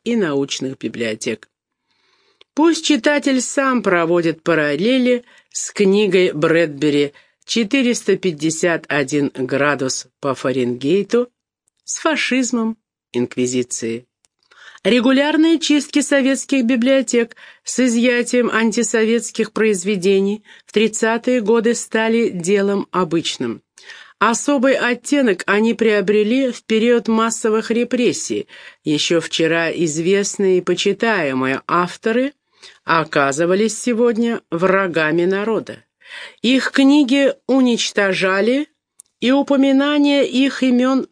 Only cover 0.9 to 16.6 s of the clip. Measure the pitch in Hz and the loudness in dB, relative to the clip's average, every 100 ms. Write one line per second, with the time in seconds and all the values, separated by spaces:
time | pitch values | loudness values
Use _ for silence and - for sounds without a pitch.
0.9 | 110 113 110 120 110 - _ _ _ _ | -6 -6 -6 -8 -8 -12 _ _ _ _
1.9 | _ _ _ _ _ _ - 330 311 - | _ _ _ _ _ _ 0 2 2 0
2.9 | 285 294 294 285 262 - - 269 247 196 | 0 2 0 0 -2 -2 -2 0 0 0
3.9 | 175 165 175 165 160 170 156 147 143 220 | 0 2 0 0 -2 -2 0 0 0 0
4.9 | 262 247 247 - _ _ - - - 196 | 2 2 0 -4 _ _ -12 -8 0 2
5.9 | 202 208 185 180 151 160 160 165 139 151 | 4 4 2 2 2 2 2 0 0 0
6.9 | 143 143 - _ _ - 233 208 277 240 | 2 0 -6 _ _ -6 -4 0 0 2
7.9 | - - 190 185 151 160 160 175 160 - | 0 0 -2 -2 -2 -4 -2 -2 -2 -2
8.9 | 143 135 147 139 - 127 135 147 135 131 | -2 0 -2 -2 -4 -4 0 0 0 -4
9.9 | - - - 139 127 139 127 123 120 139 | -6 -12 -8 -6 -4 -4 -2 -2 -2 0
10.9 | 196 202 240 240 _ _ _ _ _ - | 0 0 0 -2 _ _ _ _ _ -14
11.9 | - 330 294 - 254 233 240 226 220 _ | -6 -4 -2 -2 -2 -2 -2 -4 -6 _
12.9 | _ _ 120 123 - 123 127 123 - 113 | _ _ -6 -4 -2 -2 -2 -4 -6 -8
13.9 | 117 - _ _ _ _ _ - - 190 | -8 -12 _ _ _ _ _ -20 -6 2
14.9 | 247 240 269 294 311 320 330 - 294 - | 2 4 2 2 2 4 2 2 0 2
15.9 | 294 269 277 262 262 - 269 | -2 2 2 2 0 0 0